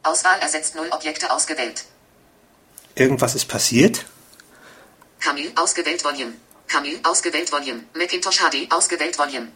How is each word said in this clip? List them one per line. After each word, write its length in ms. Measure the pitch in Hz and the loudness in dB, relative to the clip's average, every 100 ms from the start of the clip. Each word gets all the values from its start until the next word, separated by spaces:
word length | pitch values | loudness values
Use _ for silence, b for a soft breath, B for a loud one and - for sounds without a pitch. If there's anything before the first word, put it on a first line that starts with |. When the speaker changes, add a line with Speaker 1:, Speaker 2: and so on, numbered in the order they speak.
Speaker 1:
Auswahl 360 | - - - 190 | 2 2 4 2
ersetzt, 360 | - 156 - 160 | 0 -2 -4 -6
null 100 | 160 | -6
Objekte 400 | 156 311 - 370 | -4 -4 -6 -2
ausgewählt. 520 | - - - - - - _ _ _ _ _ _ _ _ - - | 0 0 -2 -4 -8 -14 _ _ _ _ _ _ _ _ -20 -18
Speaker 2:
Irgendwas 400 | - 131 135 120 | 2 4 4 2
ist 120 | 127 - | 0 -2
passiert. 600 | 104 - 117 196 - - - - b b b b b b b - _ | 0 2 6 6 4 -10 -20 -20 b b b b b b b -20 _
Speaker 1:
Camille, 320 | - 143 160 - | -4 -2 -4 0
ausgewählt 480 | 170 175 165 170 | 0 0 -2 -2
Volume. 280 | 147 135 120 113 _ - - | -2 -4 -8 -10 _ -20 -4
Camille, 300 | 147 143 165 | -2 -2 -2
ausgewählt 480 | 165 175 175 156 - | 0 2 0 -2 -2
Volume. 300 | 143 135 117 - | -2 -4 -10 -10
Macintosh 480 | 160 175 180 190 185 | -4 -2 -2 0 2
H 100 | 175 | 2
D, 180 | - - | 0 0
ausgewählt 480 | 170 - 170 160 - | 2 2 0 -2 -2
Volume. 300 | 143 131 117 | -2 -2 -10